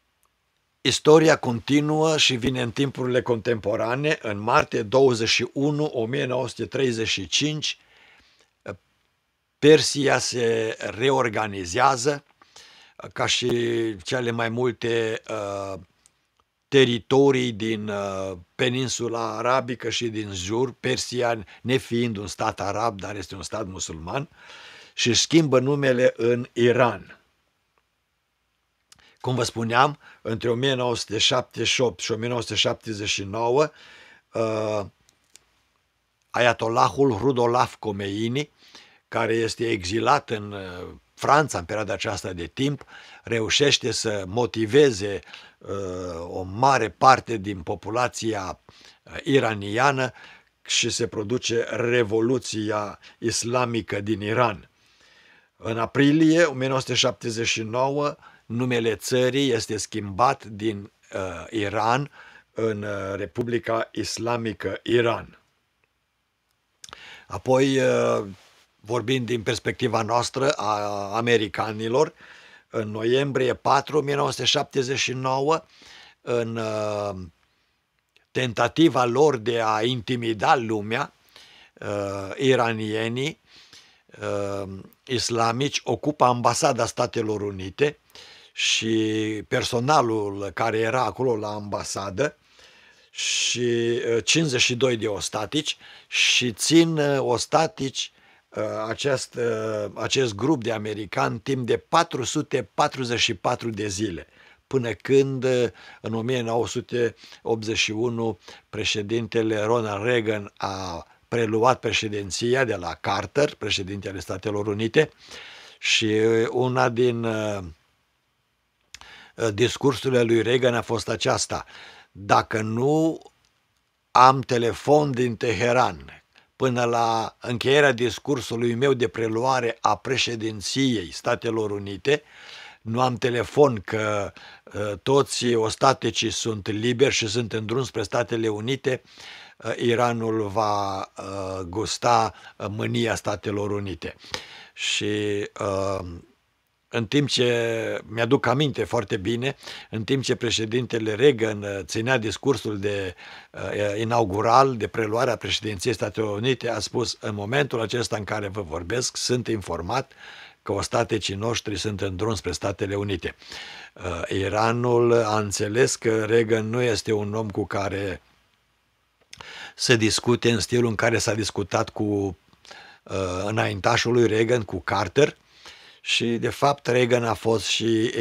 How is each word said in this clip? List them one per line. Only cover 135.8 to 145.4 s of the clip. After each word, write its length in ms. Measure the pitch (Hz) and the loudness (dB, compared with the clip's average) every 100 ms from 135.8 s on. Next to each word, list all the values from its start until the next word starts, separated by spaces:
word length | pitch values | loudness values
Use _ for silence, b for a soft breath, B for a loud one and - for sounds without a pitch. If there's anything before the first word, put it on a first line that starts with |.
| 135 131 117 - 110 | 2 4 0 -2 -4
sunt 380 | - 117 107 101 | -2 -4 -4 -4
liberi 460 | 107 117 117 131 | -2 0 2 2
și 140 | 101 110 | 2 -2
sunt 240 | 113 110 | -2 -4
în 140 | 110 110 | -6 -4
drum 180 | 123 | -4
spre 180 | 127 113 | -4 -6
Statele 460 | 101 123 113 117 110 | -4 -2 -2 -2 -2
Unite. 540 | 104 113 135 131 127 B B B B B B | -2 -4 -2 -2 -4 B B B B B B
Uh, 160 | 113 - | -8 -2
Iranul 720 | 120 113 120 117 113 110 101 | 0 2 2 0 -2 -2 0
va, 500 | 101 107 101 98 98 | 0 0 0 -2 -4
uh, 640 | - - 98 98 95 95 90 | -8 -12 -10 -8 -6 -8 -6
gusta, 680 | 101 95 - 120 117 107 B B - | -6 -4 0 4 4 2 B B -10
uh, 100 | 107 | -8
mânia 460 | 107 113 120 113 | -4 -2 0 0
Statelor 560 | 95 - 104 113 101 101 | -2 -4 -4 -4 -4 -2
Unite. 460 | 104 98 82 - - B B B B B | -4 -6 -8 -12 -14 B B B B B
Și, 760 | - - - 104 104 104 101 | -8 -4 -2 -2 0 0 -2